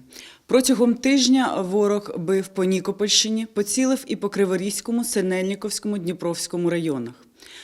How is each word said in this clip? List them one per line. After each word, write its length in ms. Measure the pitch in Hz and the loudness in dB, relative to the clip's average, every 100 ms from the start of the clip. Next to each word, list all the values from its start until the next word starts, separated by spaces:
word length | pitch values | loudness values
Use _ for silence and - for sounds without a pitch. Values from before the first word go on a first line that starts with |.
| - - - - - | -14 -20 -20 -18 2
Протягом 480 | 240 254 240 240 | 2 4 4 4
тижня 680 | 233 269 277 247 262 254 - | 2 2 4 6 4 4 0
ворог 560 | 185 196 202 208 202 - | 0 2 2 2 -4 -8
бив 300 | 165 190 190 | -2 0 -2
по 160 | - | -2
Нікопольщині, 840 | 185 190 180 196 208 - 214 220 220 | 0 0 -2 -2 0 2 2 -2 -4
поцілив 580 | - 208 - 262 262 - | -4 -2 2 2 0 -2
і 80 | 208 | -4
по 140 | 202 | -4
Криворізькому, 760 | 202 196 185 190 202 - 233 | 0 2 2 -2 -6 -4 -4
Синельниковському, 960 | 233 214 185 185 185 196 208 - 214 208 | -2 -2 0 0 -2 -4 -6 -6 -4 -4
Дніпровському 720 | 170 175 170 170 - 175 175 | -4 -4 -4 -4 -6 -2 0
районах. 440 | 170 160 135 120 127 _ _ - - | 0 -2 -4 -6 -12 _ _ -20 -20